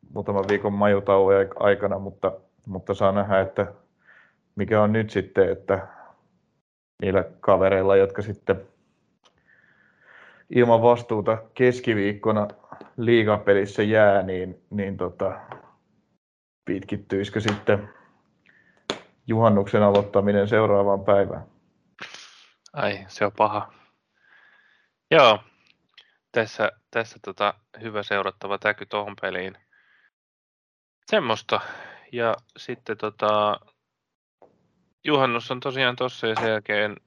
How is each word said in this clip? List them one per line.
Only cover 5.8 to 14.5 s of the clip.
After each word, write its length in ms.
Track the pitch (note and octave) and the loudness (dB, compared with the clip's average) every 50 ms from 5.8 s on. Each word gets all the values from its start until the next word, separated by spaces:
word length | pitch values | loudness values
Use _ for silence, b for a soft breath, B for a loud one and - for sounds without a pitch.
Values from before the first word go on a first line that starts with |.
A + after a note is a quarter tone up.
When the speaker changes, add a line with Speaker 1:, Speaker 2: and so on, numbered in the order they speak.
| G2 B B B B B B B B B B _ _ _ _ _ _ _ _ _ _ _ _ _ | -2 B B B B B B B B B B _ _ _ _ _ _ _ _ _ _ _ _ _
Speaker 1:
niillä 220 | - G2+ F#2 G2 F2 - - _ | -4 0 0 0 0 -2 -10 _
kavereilla, 560 | - - G2+ F#2 F#2+ F#2+ G2 F#2+ F#2+ G2 G2 | 2 2 4 4 4 2 2 2 2 4 4
jotka 260 | G2 G2 G2 - - | 4 4 4 0 -8
sitten 460 | G#2 G#2+ G2+ - _ - F#2+ F#2+ - _ _ _ _ _ _ _ _ _ _ _ _ _ b b b b b b b b b b b b b b b b b b b b b b b b | -8 -8 -10 -10 _ -4 -4 -4 -4 _ _ _ _ _ _ _ _ _ _ _ _ _ b b b b b b b b b b b b b b b b b b b b b b b b
ilman 320 | - B2 B2 A#2+ A#2 A2+ | 4 4 6 6 6 6
vastuuta 560 | A2 A#2+ A#2+ A2+ A#2+ - A#2 G#2+ G2+ - A2 A2 - - _ | 6 4 4 4 0 -4 -4 -2 0 -2 -2 -2 -4 -16 _
keskiviikkona 920 | - B2+ B2 B2 B2+ B2+ A#2+ A2+ G#2 G2 G2+ G#2 G2+ - A2+ G#2+ G#2+ G#2 G#2 - _ _ B B B B B B - | 2 2 2 2 2 -2 -2 -2 0 0 -2 -4 -4 -2 -2 0 0 -2 -4 -6 _ _ B B B B B B -6
liigapelissä 840 | A#2 A2+ A#2 A#2 A2 G#2 G#2 G2+ G#2 - G2+ G2 G2 G2+ G2+ - G#2+ | -2 2 2 2 4 2 0 0 2 2 2 2 2 -2 -2 -2 -2
jää, 400 | G#2 A2 A2 G#2+ G2+ G2 G2 F#2 | 2 4 4 6 6 4 2 0
niin, 380 | F#2+ F#2 F2+ F#2 F#2 | -2 -6 -6 -8 -8